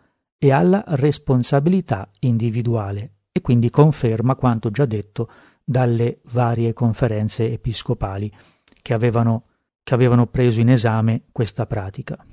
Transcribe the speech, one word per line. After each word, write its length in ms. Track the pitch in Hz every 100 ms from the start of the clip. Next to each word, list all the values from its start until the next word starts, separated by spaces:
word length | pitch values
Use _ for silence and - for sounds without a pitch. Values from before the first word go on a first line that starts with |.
| _ _ _ -
e 120 | 139
alla 320 | 139 180 196 -
responsabilità 1200 | 143 147 143 - 127 120 143 151 190 180 101 101 -
individuale, 1000 | 127 113 117 113 117 117 101 101 110 _ _
e 80 | 185
quindi 300 | - 120 120
conferma 640 | - 151 - 117 110 117 131
quanto 340 | 127 113 117
già 140 | 104
detto 440 | 139 107 - - 113 - _ _
dalle 560 | - 131 123 117 117 - -
varie 420 | 120 117 117 117
conferenze 760 | 110 120 107 123 107 107 - 113
episcopali 840 | 117 - 110 - 117 101 98 104 - _ _ - _
che 140 | -
avevano, 520 | 117 120 113 117 113 _ _ _ _
che 120 | -
avevano 340 | 123 127 120 120
preso 320 | 127 123 113
in 80 | 117
esame 560 | 127 113 113 113 113 _
questa 340 | - 110 - 107
pratica. 580 | 104 95 - - 156 _